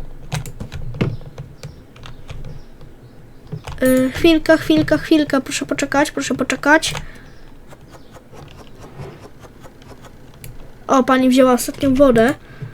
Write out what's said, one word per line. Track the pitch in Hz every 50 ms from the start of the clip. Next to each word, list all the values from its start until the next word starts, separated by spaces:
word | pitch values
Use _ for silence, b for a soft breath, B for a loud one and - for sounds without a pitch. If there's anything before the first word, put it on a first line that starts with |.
| - - - - - - - - - - - - - - - - - - - - - - - - - - - - - - - - - - - - - - - - - - - - - - - - - - - - - - - - - - - - - - - - - - - - - - - - - - - - 262
Y, | 262 254 254 262 262 -
chwilka, | - - 339 320 311 - - 320 311
chwilka, | - - 320 311 302 - 302 294
chwilka, | - - 330 311 294 - - 269
proszę | 262 - 277 - 285
poczekać, | - 302 - 285 277 - 277 302 302
proszę | - 277 277 - 254
poczekać. | - 254 - 262 - - 285 302 320 - - - - B B B B B B B B B B B - - - - - - - - - - - - - - - - - - - - - - - - - - - - - - - - - - - - - - - - - - - - - - - - - - - - - - - - - - - - - - - - - - -
O, | 262 269 247
pani | 269 262 254 262 254
wzięła | 247 269 262 262 247
ostatnią | 240 - - - - - 277 262
wodę. | 262 294 269 233 226 220 240 - - B B B B B B